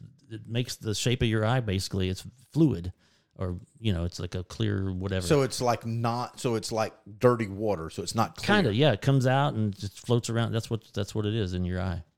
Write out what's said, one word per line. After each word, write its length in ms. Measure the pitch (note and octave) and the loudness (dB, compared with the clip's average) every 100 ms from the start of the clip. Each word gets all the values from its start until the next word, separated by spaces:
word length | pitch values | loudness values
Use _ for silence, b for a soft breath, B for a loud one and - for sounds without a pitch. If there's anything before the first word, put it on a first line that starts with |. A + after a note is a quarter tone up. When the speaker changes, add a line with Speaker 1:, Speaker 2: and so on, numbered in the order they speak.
| A2+ - - | -18 -20 -16
Speaker 1:
it 120 | A2 G#2+ | -14 -6
makes 280 | A#2 A#2+ - | -4 -4 -4
the 180 | A2 | -4
shape 280 | G2+ B2+ B2+ | 0 0 2
of 40 | A#2+ | 2
your 180 | A2 G#2+ | 2 2
eye, 160 | C3 | 2
basically. 480 | A2 G2 - G2 F#2 | 0 -2 -2 0 0
It's 140 | F#2 - - - | -2 -8 -18 -6
fluid, 400 | C#3+ D#3+ F#2 F2+ - _ _ _ - | 2 4 2 -6 -12 _ _ _ -8
or, 200 | F#2 F2 - - | -6 -6 -10 -6
you 140 | A2+ | -2
know, 100 | E2+ E2+ | 0 -2
it's 140 | - | -4
like 140 | F2+ | -8
a 100 | F#2 | -8
clear 480 | F2 - A2 G2+ F#2+ | -8 -4 -2 -2 -2
whatever. 340 | F#2 G2 F#2+ F2+ | -4 -2 -2 2
Speaker 2:
So 140 | D3 | 2
it's 180 | B2+ - | 2 0
like 240 | B2 A2+ A#2 | 0 0 -2
not, 540 | A#2 A#2 A#2+ B2 - | -2 -2 -2 -6 -4
so 160 | B2+ A2+ | -2 -2
it's 160 | - | -2
like 220 | A2 G#2+ - - G#2 | -2 -2 -4 -20 4
dirty 260 | B2 A#2+ G#2 | 4 4 0
water, 420 | G2 A2 F#2 D#2+ | -2 -2 -2 -4
so 100 | - | -8
it's 140 | E2+ - | -4 0
not 200 | G#2+ - | 0 0
clear. 220 | - G#3 | 2 4
Speaker 1:
Kinda, 160 | C#3+ | 4
yeah. 180 | G#2 D3 | 4 4
It 80 | G2+ | 4
comes 260 | - C#3 B2+ | 4 4 4
out 260 | C3 C#3+ | 2 2
and 240 | A2+ G#2+ G2 | 0 -2 -2
just 280 | G2+ - - | -8 -8 0
floats 220 | A#2+ - | 0 0
around. 220 | A#2 A2 | -2 -2
That's 160 | G#2+ - | -2 -4
what, 100 | A2+ - | -6 -6
that's 200 | - G#2 | -8 -6
what 120 | A2 G#2 | -4 -2
it 80 | A2+ | -2
is 180 | F#2 | -2
in 120 | F2+ F2+ | -2 -2
your 140 | F2+ | -2
eye. 220 | F#2 E2+ - | -2 -4 -8